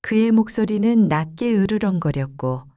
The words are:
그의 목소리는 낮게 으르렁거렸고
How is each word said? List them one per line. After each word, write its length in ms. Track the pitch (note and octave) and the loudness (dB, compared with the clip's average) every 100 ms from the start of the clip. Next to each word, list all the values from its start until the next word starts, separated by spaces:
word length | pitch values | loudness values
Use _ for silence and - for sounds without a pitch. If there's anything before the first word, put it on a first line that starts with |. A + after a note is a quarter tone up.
그의 300 | - A3 A3+ | 0 2 4
목소리는 760 | A3 A3 - G#3+ G#3+ A3 A#3 F#3 | 2 2 -2 -2 0 2 4 2
낮게 480 | D3+ D#3+ D#3+ A#3+ | 0 -4 -4 0
으르렁거렸고 1080 | G#3+ G3 G#3+ G#3 F3+ D#3+ C#3 C3+ C3+ C3 B2+ C3 | 0 0 0 0 0 -2 -2 -6 -6 -6 -6 -10